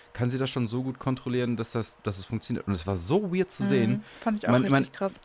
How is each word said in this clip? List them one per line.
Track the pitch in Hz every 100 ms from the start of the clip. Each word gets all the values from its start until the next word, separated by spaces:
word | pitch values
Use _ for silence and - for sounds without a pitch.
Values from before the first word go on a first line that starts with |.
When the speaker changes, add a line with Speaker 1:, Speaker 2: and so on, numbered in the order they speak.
| -
Speaker 1:
kann | - 123
sie | 127
das | 131
schon | 135 113
so | 120
gut | 131 127
kontrollieren, | 135 127 127 123 120 113
dass | 113
das, | 117 107 -
dass | 107 95
es |
funktioniert. | 95 110 - 123 -
Und |
es | 92 92
war | 95
so | 85 180 196
weird | 185 180
zu | -
Speaker 2:
Mhm. | -
Speaker 1:
sehen. | 127 113 208 - -
Speaker 2:
Fand | 233 214
ich | -
auch |
Speaker 1:
Mein, | -
mein, | -
Speaker 2:
richtig | 139 -
krass. | - 196 -